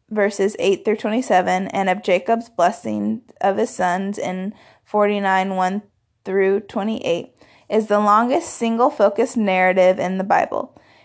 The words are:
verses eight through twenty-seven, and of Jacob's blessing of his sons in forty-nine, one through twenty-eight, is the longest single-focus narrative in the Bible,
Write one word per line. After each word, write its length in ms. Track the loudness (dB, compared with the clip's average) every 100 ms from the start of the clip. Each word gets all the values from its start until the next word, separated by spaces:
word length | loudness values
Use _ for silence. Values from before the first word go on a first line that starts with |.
| _
verses 480 | -2 0 0 -2 0
eight 240 | 0 0
through 140 | 0 -2
twenty-seven, 720 | -2 -2 2 2 2 -2 -2
and 200 | -2 -2
of 140 | -2
Jacob's 460 | 0 0 0 -2 -2
blessing 720 | 0 0 0 -6 -4 -4 -4 -8 _
of 160 | -2 0
his 140 | -2
sons 480 | -2 -2 -2 -4 -6
in 360 | -8 -6 -8 -12 -20 _
forty-nine, 720 | _ 0 0 0 0 0 0 0
one 280 | -2 -2 -8 _ _ _ -4
through 360 | 0 2 0
twenty-eight, 720 | -2 -6 -4 -4 -2 -2 -4 _ _ _ -4
is 180 | -2 2
the 120 | 2
longest 500 | 4 4 4 0 -4
single-focus 840 | -4 -2 2 2 4 2 2 -2 0
narrative 640 | 0 2 4 4 4 4
in 180 | -2 -4
the 60 |
Bible, 560 | 0 2 2 -4 -8 _ _ _